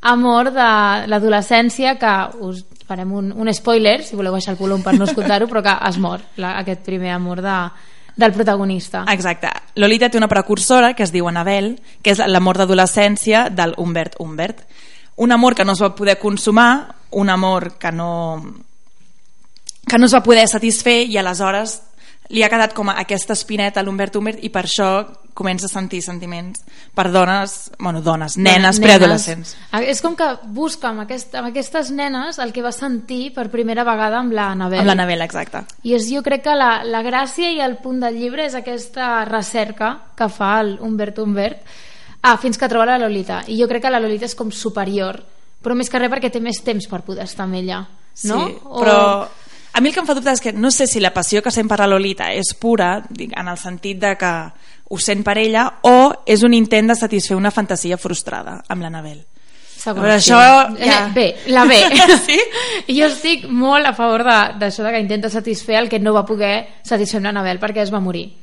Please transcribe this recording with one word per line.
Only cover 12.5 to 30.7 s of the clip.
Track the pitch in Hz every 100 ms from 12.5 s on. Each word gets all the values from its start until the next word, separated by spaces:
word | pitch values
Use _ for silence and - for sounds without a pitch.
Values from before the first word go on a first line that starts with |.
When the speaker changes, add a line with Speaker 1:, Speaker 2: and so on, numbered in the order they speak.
| 185
Speaker 2:
d'adolescència | 190 185 185 - 202 208 - 214 247
del | 185 170 -
Humbert | 170 170 156 -
Humbert. | 165 156 175 226 - - - - - -
Un | 233
amor | 240 247
que | 240
no | 196
es | 185
va | 202 196
poder | 202 190
consumar, | 208 202 - 214 240 262 294 - -
un | 202 196
amor | 185 185 190 175 -
que | 175
no, | 165 170 170 165 160 160 - - - - - - - - - - - - - -
que | 240
no | 247
es |
va | 240
poder | 233 226 220
satisfer, | 220 226 226 - 233 240
i | 208
aleshores | 190 180 196 196 220 - - - - - -
li | 220
ha | 214
quedat | 233 220
com | 220 202
aquesta | 190 190 196 -
espineta | 214 - 214 202 202
a |
l'Humbert | 196 196 196 208
Humbert, | 214 214
i | -
per | 190
això | 180 - 196 190 208 - -
comença | - 190 185 190
a |
sentir | 202 185 180
sentiments | 175 175 175 170 180 - - - -
per | - 185
dones, | 185 180 196 196 - - -
bueno, | 185 165
dones, | 156 160 156
Speaker 1:
Dones, | 160
Speaker 2:
nenes, | 190 185
Speaker 1:
nenes. | 190 208
Speaker 2:
preadolescents. | 214 196 180 214 185 165 165 - -
Speaker 1:
Ah, | 214
és | 247 277
com | 330 339
que | 320 254 226
busca | 214 311